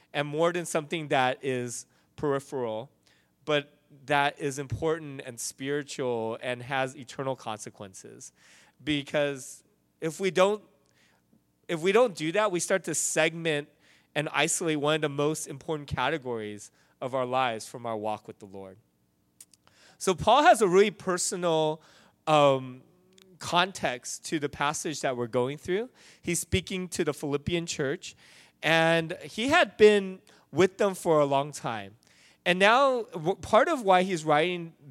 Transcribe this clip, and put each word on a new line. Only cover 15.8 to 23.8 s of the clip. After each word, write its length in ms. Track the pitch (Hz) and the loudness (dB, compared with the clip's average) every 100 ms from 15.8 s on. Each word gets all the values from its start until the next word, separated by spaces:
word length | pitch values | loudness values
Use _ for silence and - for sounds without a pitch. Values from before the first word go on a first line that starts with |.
| 143 | -6
categories 840 | 143 127 156 127 117 107 104 - _ _ _ | -4 -2 -2 -4 -8 -8 -12 -16 _ _ _
of 140 | 135 | -6
our 120 | 131 127 | -4 -2
lives 400 | 127 127 110 - | 0 0 -2 -10
from 180 | 131 120 | -12 -8
our 100 | 110 | -6
walk 300 | 107 107 - | -6 -6 -10
with 120 | 104 | -20
the 80 | 101 | -18
Lord. 320 | 98 95 101 _ _ _ _ _ _ - _ _ _ _ - | -18 -18 -20 _ _ _ _ _ _ -20 _ _ _ _ -8
So 160 | - | -4
Paul 280 | 175 - 254 | 0 4 6
has 200 | 311 269 | 6 6
a 60 | 202 | 6
really 220 | 185 214 | 6 4
personal, 920 | - 190 180 - 185 175 160 156 156 _ - _ _ - | 2 -4 -2 -4 -2 0 2 0 -2 _ -20 _ _ 2
um, 560 | 156 143 135 131 127 - _ _ _ _ 180 | 6 6 4 -2 -16 -20 _ _ _ _ -16
context 880 | - 175 190 185 | -2 0 0 -2